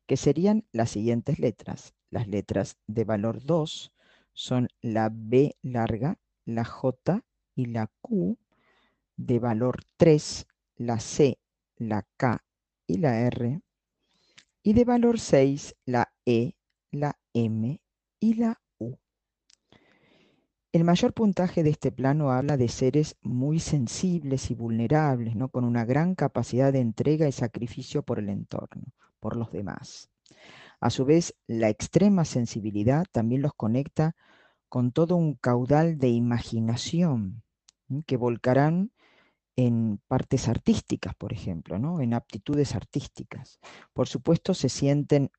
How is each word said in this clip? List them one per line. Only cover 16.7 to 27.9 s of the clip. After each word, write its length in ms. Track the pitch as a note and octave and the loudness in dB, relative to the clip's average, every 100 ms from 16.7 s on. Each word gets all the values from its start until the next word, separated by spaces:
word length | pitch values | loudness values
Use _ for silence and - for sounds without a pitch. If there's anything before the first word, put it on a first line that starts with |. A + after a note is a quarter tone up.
| _ _ C#3+ | _ _ -6
la 220 | D3 - _ | -4 -6 _
M 460 | A#2 A2+ A2 A2+ D#3+ _ _ _ - | -2 0 0 -4 -6 _ _ _ -2
y 140 | A3 | 0
la 260 | A3+ A3+ A3+ _ - | 2 0 -4 _ -12
U. 180 | B2 C3 _ _ _ _ _ _ _ _ _ _ _ _ _ _ _ _ _ | -10 -12 _ _ _ _ _ _ _ _ _ _ _ _ _ _ _ _ _
El 120 | E3+ | 2
mayor 300 | E3+ F3 B3 | 4 4 2
puntaje 500 | - A3 F#3 F3 - | 2 0 2 0 2
de 60 | D3+ | 2
este 220 | D3+ C3+ | 2 -2
plano 400 | - C3 D3+ C#3+ | -2 0 2 2
habla 260 | B2+ C#3+ C#3+ | 0 0 2
de 100 | A#2+ | 0
seres 500 | - C3 D3 D#3 - | 2 0 2 0 -4
muy 380 | - B2 C#3 D#3+ | -6 -2 0 -2
sensibles 920 | - D3+ A2+ - F#3+ F3 C#3+ C3 - | 0 -2 -2 -2 -2 -2 -2 -4 -4
y 40 | A#2 | -6
vulnerables, 800 | A#2 A2+ A#2 D3+ D#3 B2+ A2 A2 | -4 -2 2 2 2 0 -2 -4
¿no? 140 | C3 | -4
Con 140 | C3 B2 | -2 0
una 200 | A#2+ A2+ | 0 0
gran 300 | C3+ F3 F#3 | 0 0 0
capacidad 580 | C#3 - A#2+ A#2+ C3+ | -2 -2 -2 2 2
de 60 | C3+ | 2
entrega 480 | A#2+ - C3+ D#3 D#3 | 0 0 0 2 0
y 40 | |
sacrificio 720 | - A#2+ - A#2 - B2+ | 0 -4 -4 -10 -10 -8